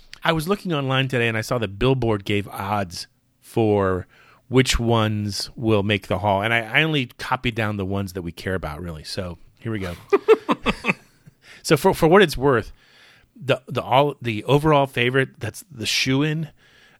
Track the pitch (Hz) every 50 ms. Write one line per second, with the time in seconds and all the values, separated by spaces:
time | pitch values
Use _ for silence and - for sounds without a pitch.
0 | - - - - - 165 165 160 147 180 208 202 - 180 156 143 135 131 131 131
1 | 135 131 135 120 117 117 110 110 107 - 127 120 110 98 101 101 123 131 135 127
2 | 120 113 107 101 98 - 104 101 101 - - - 98 98 107 101 98 85 87 -
3 | - - _ _ _ _ _ _ _ - - 117 113 107 104 101 98 92 92 90
4 | - - _ _ _ - _ _ _ - 117 131 127 - - - 117 113 117 113
5 | 107 107 107 104 104 104 98 - - - - 139 117 110 110 101 98 107 104 98
6 | - - 101 92 98 104 98 98 104 113 117 117 110 110 123 143 160 160 156 143
7 | 123 123 - - - - 131 127 - 123 107 113 107 107 107 101 95 95 98 98
8 | 101 90 87 95 85 85 - - - 95 95 90 - 78 73 76 90 85 80 76
9 | - - - 101 92 87 85 - - - _ _ - 113 110 101 92 90 85 -
10 | - - 403 - - - 440 - - - - - - 247 - - - 220 - -
11 | _ _ _ _ _ - _ _ _ - - - - - 160 135 - 190 - -
12 | 170 156 180 208 190 147 - 127 131 143 127 110 - - - - _ _ _ -
13 | - - - _ _ _ _ 233 147 127 123 - - - 147 120 87 98 120 139
14 | 147 143 131 - 120 120 107 104 - - 135 147 151 156 147 139 139 135 - 123
15 | 120 123 131 135 135 - - - - - - - - _ 143 110 107 - - -
16 | - 131 131 139 151 156 151 165 156 - - _ _ _ _ _ _ _ _